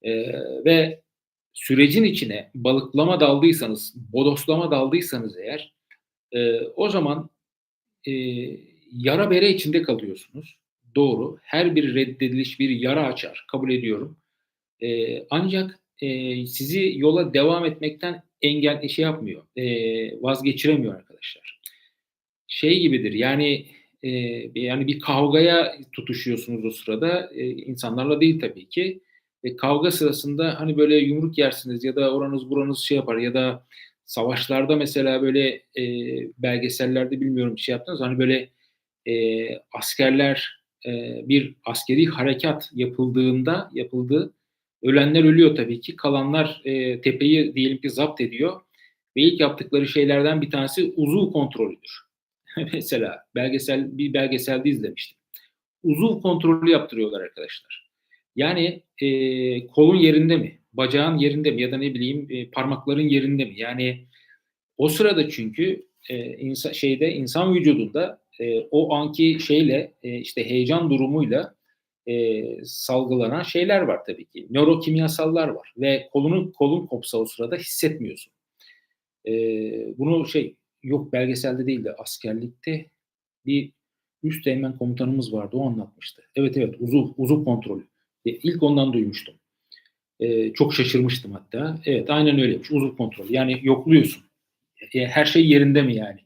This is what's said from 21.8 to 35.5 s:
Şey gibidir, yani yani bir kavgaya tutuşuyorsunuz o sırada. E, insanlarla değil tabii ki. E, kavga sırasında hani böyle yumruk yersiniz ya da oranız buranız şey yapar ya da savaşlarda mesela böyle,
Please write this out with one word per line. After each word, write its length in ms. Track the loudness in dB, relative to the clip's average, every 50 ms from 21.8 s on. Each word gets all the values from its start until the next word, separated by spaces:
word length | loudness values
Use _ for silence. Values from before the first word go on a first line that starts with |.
| _ _ _ _ _ _ _ _ _ _ _ _ _
Şey 340 | _ -8 -2 2 2 4 4
gibidir, 320 | 4 2 2 2 0 -2 -2
yani 540 | -2 0 0 0 0 0 0 0 -2 -6 -14 -20 -20 _ _ _ _ -8 -6 -6 -4 -4 -6 -8 -8 -12 -10 -8
yani 320 | -6 -6 -4 -4 -4 -2
bir 140 | -4 -4 -6
kavgaya 760 | -4 -2 0 2 2 4 6 6 6 6 6 4 2 0 -4 -10 -18 _ -14
tutuşuyorsunuz 720 | -14 -8 -6 -8 -6 -4 -4 -4 -4 -4 -8 -8 -6 -6
o 60 | -6
sırada. 600 | -8 -8 -8 -6 -4 -2 0 0 0 -2 -2 -6 -10
E, 120 | -8 -8 -6
insanlarla 720 | -8 -8 -10 -12 -12 -8 -8 -6 -4 -4 0 0 2 4
değil 200 | 6 4 4 4
tabii 280 | -2 -6 -8 -10 -20 _
ki. 320 | -4 -4 -4 -4 -6 -8 _ _ _ _ _ _ _ _ -10
E, 120 | -10 -8
kavga 340 | -4 0 0 2 2 2 0
sırasında 720 | 0 2 0 0 0 -2 -4 -6 -4 -2 -2 -2 -2 -2
hani 160 | -4 -2 2
böyle 200 | 4 4 6 6
yumruk 420 | 4 4 2 0 0 -2 -2 0 2
yersiniz 460 | 0 0 0 -4 -8 -8 -8 -6 -4
ya 120 | -4 -2
da 180 | 0 0 0 0
oranız 360 | 0 -2 -4 -6 -6 -6 -4
buranız 280 | -2 -2 -2 -2 -4 -6
şey 180 | -2 0 0
yapar 200 | 0 0 -2 -2
ya 180 | -2 -2 -2 0
da 320 | 0 0 0 -2 -6 _ _ _ -20 -20 _ _ _ _
savaşlarda 720 | -10 -6 -4 -2 -2 -2 -4 -4 -2 0 0 2 2 2
mesela 460 | 2 2 -2 -2 0 0 2 0 2 0
böyle, 400 | 2 2 2 2 2